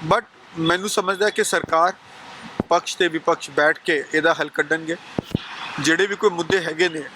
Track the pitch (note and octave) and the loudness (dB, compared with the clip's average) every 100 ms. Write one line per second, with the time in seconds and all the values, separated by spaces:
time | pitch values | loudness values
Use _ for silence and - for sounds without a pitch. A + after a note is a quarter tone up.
0 | D#3+ G#3 A3 - - E3+ D#3+ F3 G3+ G#3+ | 2 0 0 -20 -16 -4 0 0 0 -2
1 | F#3+ F#3+ G#3 G3+ G#3 F3+ - D#3+ F3 - | 0 0 0 0 0 0 0 2 2 0
2 | - - - - - - - E3+ - - | -18 -20 -20 -18 -18 -10 0 0 0 -2
3 | F3+ D#3+ - D#3+ - C#3 D3+ D#3+ - D3+ | 0 0 0 -2 -2 2 2 2 0 -2
4 | - D#3 D#3 D#3 D3+ - D3 D#3+ D#3+ E3+ | 0 0 2 0 -2 -2 -2 -2 -4 -8
5 | - - - - - - - - C#3+ E3 | -6 -8 -6 -8 -8 -12 -10 -2 2 2
6 | G3 G3+ G#3+ E3+ E3 F#3+ D#3+ D#3 F3+ D#3+ | 2 2 0 0 0 0 0 0 0 0
7 | C3+ | -10